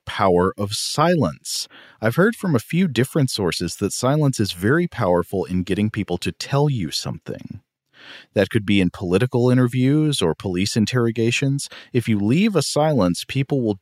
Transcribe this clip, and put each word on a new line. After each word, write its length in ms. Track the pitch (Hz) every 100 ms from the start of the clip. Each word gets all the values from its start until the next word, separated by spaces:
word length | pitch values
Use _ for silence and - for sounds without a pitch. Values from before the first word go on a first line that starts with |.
| -
power 480 | - 98 87 92 -
of 160 | 101
silence. 920 | 104 - - 160 175 92 67 - - - - - -
I've 140 | 110 117
heard 200 | 208 226
from 200 | 190 139
a 40 |
few 280 | - 165 185
different 420 | 117 127 170 131
sources 460 | - 90 - 85 -
that 180 | 98
silence 460 | - 123 151 143 127
is 140 | 101
very 340 | 85 101 160 175
powerful 580 | - 101 87 90 95 85
in 160 | 92
getting 300 | 87 95 107
people 260 | 107 92 87
to 140 | -
tell 360 | - - 139 147
you 220 | 127 78
something. 720 | - - - - - - - _ _ _ _ - - -
That 160 | 107 98
could 160 | 110 101
be 160 | 101
in 80 | 90
political 640 | - 87 90 123 123 127
interviews 680 | 127 123 127 127 151 151 139
or 140 | 87
police 420 | 78 101 90 101 117
interrogations. 960 | 101 127 117 117 113 - 139 139 - - -
If 160 | 123 117
you 80 | 104
leave 380 | 101 147 220 180
a 80 |
silence, 600 | - - 156 139 90 85
people 380 | - 135 139 139
will 160 | 113 98